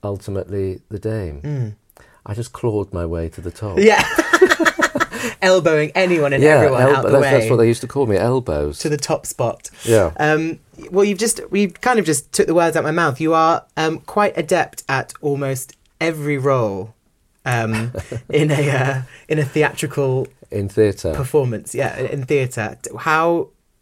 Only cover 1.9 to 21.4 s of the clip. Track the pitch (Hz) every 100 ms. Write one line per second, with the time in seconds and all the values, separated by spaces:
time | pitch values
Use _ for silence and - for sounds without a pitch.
1.9 | _ - _ - 104 117 - 120 107 98
2.9 | 90 85 82 82 82 85 - 107 95 214
3.9 | 208 - - - - 370 - 320 - -
4.9 | - - 233 240 - 185 185 165 156 151
5.9 | 185 185 170 143 135 147 147 139 127 131
6.9 | 139 - 139 139 135 110 117 113 117 127
7.9 | 139 123 95 117 131 120 73 73 76 156
8.9 | 147 - 156 - - 120 - - - 113
9.9 | 110 85 80 151 156 160 165 _ - -
10.9 | 180 208 190 226 - - 185 202 - 254
11.9 | 233 160 143 - - - 165 170 160 147
12.9 | 165 165 131 160 165 160 165 - - 160
13.9 | 160 - 208 208 - 160 175 - - -
14.9 | 135 - - 147 139 135 131 - _ _
15.9 | _ 165 156 147 143 135 131 107 98 107
16.9 | _ _ _ _ _ 131 120 110 110 117
17.9 | - - 120 - 151 151 147 143 131 131
18.9 | 131 127 - - 156 139 156 147 - 147
19.9 | 147 135 131 - _ - 101 101 - 107
20.9 | - 85 80 131 151